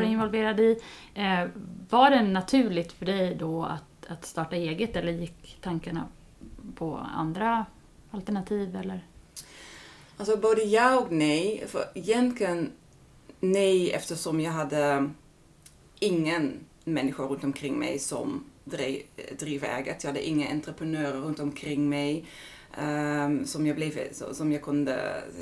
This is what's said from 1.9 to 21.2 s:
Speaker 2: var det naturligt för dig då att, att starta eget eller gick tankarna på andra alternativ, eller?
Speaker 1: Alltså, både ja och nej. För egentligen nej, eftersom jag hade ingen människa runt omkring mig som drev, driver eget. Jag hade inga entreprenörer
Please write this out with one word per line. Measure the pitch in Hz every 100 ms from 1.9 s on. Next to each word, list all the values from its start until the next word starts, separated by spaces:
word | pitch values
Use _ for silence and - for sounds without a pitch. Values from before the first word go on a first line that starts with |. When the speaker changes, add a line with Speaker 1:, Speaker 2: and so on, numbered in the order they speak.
Speaker 2:
var | 240 277
det | 254
naturligt | 202 190 185 262 220 170 170
för | - 180
dig | 196 180
då | 165 160 165
att, | 160 156 - - -
att | 165 -
starta | 170 160 175
eget | 165 165 226 180
eller | 170
gick | 170 165 - - -
tankarna | 185 165 170 170 - - - - - - 202
på | - 165 - - -
andra | 160 180 226 226 - - - - -
alternativ, | 202 196 202 185 208 190 190
eller? | 190 185 - - - - - - - - - - - -
Speaker 1:
Alltså, | 202 208
både | 220 220
ja | 208 220 254 262
och | -
nej. | 160 151 151 196 214 -
För | - -
egentligen | 185 180 240 247 240 185 170 151 - - - - - - -
nej, | 185 196 190 185 175
eftersom | - - 160 175 156
jag | 165
hade | 160 143 151 147 139 143 - - - - - - - - -
ingen | 208 170 156 170 139 - - -
människa | 165 147 135 -
runt | 135 139
omkring | 139 139 143 120
mig | 131 135
som | - 135 - - - -
drev, | - 156 131 135 - - - -
driver | 151 139 - 123
eget. | - -
Jag | 143
hade | 139 160
inga | 151 135
entreprenörer | 151 156 - 160 156 143 135